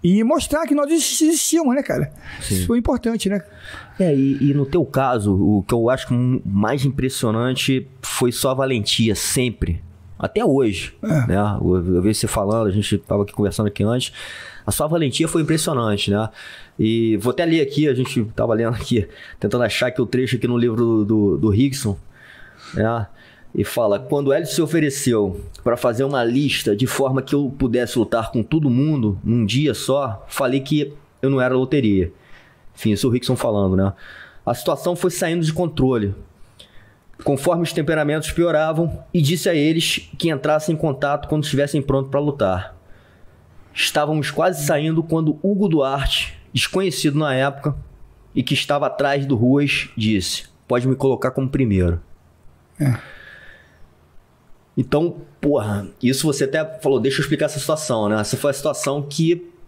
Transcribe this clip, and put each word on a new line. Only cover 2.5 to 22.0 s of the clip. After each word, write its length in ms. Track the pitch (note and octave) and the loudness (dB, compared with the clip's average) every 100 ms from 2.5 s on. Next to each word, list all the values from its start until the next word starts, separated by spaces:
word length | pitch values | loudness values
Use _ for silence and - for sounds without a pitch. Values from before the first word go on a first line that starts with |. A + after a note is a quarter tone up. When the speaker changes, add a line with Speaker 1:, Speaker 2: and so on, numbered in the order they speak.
Speaker 1:
Isso 120 | F#2+ F2+ | -2 0
foi 120 | A#3 | 0
importante, 500 | A#3 B3+ A#3 A3+ G3 | 0 -2 -2 -2 -2
né? 140 | G3+ - - - - - - | -2 -6 -20 -18 -18 -18 0
Speaker 2:
É, 160 | F#3 | 2
e, 360 | C#3 C3+ C#3 C#3+ | 4 2 2 2
e 40 | |
no 100 | C#3+ | 2
teu 180 | C#3 F3 D#3+ | 0 0 0
caso, 480 | - C3+ B2+ G#2 | 0 0 0 2
o 280 | F#2+ G2 G#2 | 2 4 2
que 120 | F#2+ | 2
eu 160 | A#2+ A#2 | 0 2
acho 220 | C3 - | 0 0
m-, 260 | B2 B2 B2+ | 0 2 0
mais 440 | - G2 G#2+ C#3 C3+ | 0 0 0 0 -2
impressionante 1000 | C3+ B2+ C3 A#2 A2 B2 B2+ - C3 - - | -2 -4 -2 -2 0 0 -2 0 -2 -2 -14
foi 320 | - - B2 | -10 0 0
sua 220 | A#2+ C#3 | 0 -2
valentia, 600 | C3 C3+ B2 G2+ - A2+ | 0 0 0 0 2 2
sempre. 680 | G2 - - B2+ G#2 F2 F2 - - - - | 2 0 0 0 -2 -4 -4 -6 -20 -20 -8
Até 240 | - - | -4 0
hoje, 520 | A3+ C#3 B2 G2+ - - | 2 4 2 0 -8 -10
Speaker 1:
É. 240 | A3 D#3+ A#2 | -2 0 2
Speaker 2:
né? 320 | F#2 G#2 G2+ | 2 0 0
Eu, 160 | F2+ F2+ F2 F2 | 2 2 2 2
eu 40 | |
vejo 160 | F#2 G#2+ | 2 0
você 80 | A2 | -2
falando, 400 | A2+ G2 A2 A2 | -2 0 0 0
a 40 | |
gente 260 | F#2+ G2+ G2+ | 0 0 -2
tava 280 | - G2+ | -2 -2
aqui 80 | G2+ | -2
conversando 320 | - G2+ - G#2+ | 0 -2 0 -2
aqui 160 | - | 0
antes. 280 | G#2 A#2+ B2+ - - - - - - | 0 0 -4 -10 -16 -16 -18 -12 -6
A 40 | |
sua 160 | - D3+ | -2 0
valentia 420 | E3+ D3+ - D#3+ | 0 0 0 0
foi 140 | E3+ | 0
impressionante, 680 | D3+ D#3+ E3+ C#3 A2+ G2+ - | 0 0 0 0 0 0 0
né? 200 | G#2 A2 - - - - - | 0 -2 -8 -20 -20 -20 -2
E 400 | A2 A2+ A2+ G#2+ | 0 2 2 2
vou 140 | A2 | 0
até 120 | B2+ | 0
ler 160 | E3+ E3 | 2 2
aqui, 260 | C#3 C#3 D3+ | 2 2 2
a 60 | |
gente 320 | B2+ B2+ - A2 | 2 0 -2 -4
tava 200 | - A#2 | -2 0
lendo 200 | A2 A#2 | 2 0
aqui, 320 | A2+ - A#2+ F#2+ - - - | -2 0 0 -2 -8 -20 -6
tentando 260 | G#2 A#2+ | -2 0
achar 240 | A#2 - B2+ | 0 0 -2
aqui 120 | - | 0
o 60 | A#2+ | 0
trecho 300 | B2 B2+ B2 | 0 0 -2
aqui 120 | B2 | 0
no 80 | A#2+ | 0
livro 200 | A#2+ A2 | 0 2
do, 280 | A#2 A2+ | 2 2
do, 320 | G#2 A2 G2+ D#2+ | 2 4 4 2
do 120 | G#2+ | 2
Rickson, 440 | G2+ C#3 C3 A2 G2 | 4 2 0 -4 -4